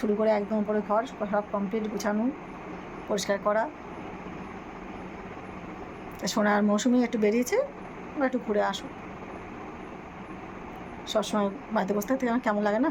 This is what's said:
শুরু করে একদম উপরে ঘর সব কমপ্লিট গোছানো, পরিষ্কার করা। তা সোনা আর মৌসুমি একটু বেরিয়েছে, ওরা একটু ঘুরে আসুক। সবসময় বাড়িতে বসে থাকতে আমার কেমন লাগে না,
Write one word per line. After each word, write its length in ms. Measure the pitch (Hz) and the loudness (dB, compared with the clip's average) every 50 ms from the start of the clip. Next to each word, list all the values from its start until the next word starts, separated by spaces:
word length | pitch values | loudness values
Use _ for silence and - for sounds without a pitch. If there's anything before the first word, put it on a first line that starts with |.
শুরু 120 | - 208 208 208 | 2 2 4 4
করে 100 | 220 220 214 208 | 6 6 4 4
একদম 180 | 202 202 220 214 208 | 4 2 2 2 2
উপরে 160 | 214 214 214 208 208 | 2 2 0 2 2
ঘর 140 | 208 220 233 254 | 2 2 2 0
সব 340 | - - 214 202 208 208 208 - - | -2 -4 -2 0 2 0 0 0 0
কমপ্লিট 320 | 202 202 190 233 220 214 214 208 | -2 0 0 0 0 0 0 -2
গোছানো, 300 | 196 - 214 208 214 226 262 302 - - - - - - - - - - - - - - - | -2 0 2 2 2 2 2 0 -2 -6 -12 -12 -12 -10 -10 -10 -10 -10 -10 -12 -8 -4 -2
পরিষ্কার 280 | 220 196 - - 202 196 - 208 | -2 0 2 2 0 2 2 2
করা। 160 | 208 220 233 302 294 - - - - - - - - - - - - - - - - - - - - - - - - - - - - - - - - - - - - - - - - - - - - - - - - - | 2 4 2 0 -2 -8 -12 -12 -10 -10 -10 -10 -10 -10 -10 -10 -10 -10 -10 -10 -10 -12 -12 -12 -12 -12 -12 -10 -10 -10 -10 -10 -10 -10 -10 -10 -10 -10 -10 -10 -10 -10 -10 -10 -10 -10 -10 -10 -10 -10 -10 -10 -8 -4
তা 60 | - 208 - | -4 -2 2
সোনা 180 | 226 208 208 208 | 4 4 4 6
আর 80 | 208 208 208 | 6 6 6
মৌসুমি 280 | 202 208 - 254 240 254 240 233 | 4 4 6 6 6 6 6 4
একটু 100 | 247 220 214 | 4 4 4
বেরিয়েছে, 320 | 208 208 240 247 - 392 480 571 - - - - - - - - - - | 6 6 6 4 4 4 2 2 2 -2 -10 -12 -12 -12 -12 -12 -8 -2
ওরা 100 | 311 269 254 | 0 0 2
একটু 100 | 254 247 - | 2 0 0
ঘুরে 160 | 214 208 208 202 196 | 2 2 4 4 2
আসুক। 200 | 185 - - - - - - - - - - - - - - - - - - - - - - - - - - - - - - - - - - - - - - - - - - - - - - - - | 0 -2 -6 -10 -10 -12 -12 -12 -12 -12 -12 -12 -12 -12 -12 -12 -12 -10 -10 -10 -12 -12 -12 -12 -12 -12 -12 -12 -12 -12 -12 -12 -12 -12 -12 -12 -12 -12 -12 -12 -12 -12 -12 -12 -12 -10 -4 0 0
সবসময় 340 | 214 196 - - 214 202 196 196 - - - 220 | 0 2 2 2 2 2 2 0 -4 -6 -2 0
বাড়িতে 180 | 220 196 190 202 | 0 2 2 2
বসে 120 | 208 208 - | 0 2 0
থাকতে 140 | 262 262 262 240 233 | 0 2 2 2 2
আমার 100 | 254 - | 2 2
কেমন 160 | 233 208 208 208 208 | 2 2 4 4 4
লাগে 120 | 202 220 269 | 4 4 4
না, 40 | 330 | 2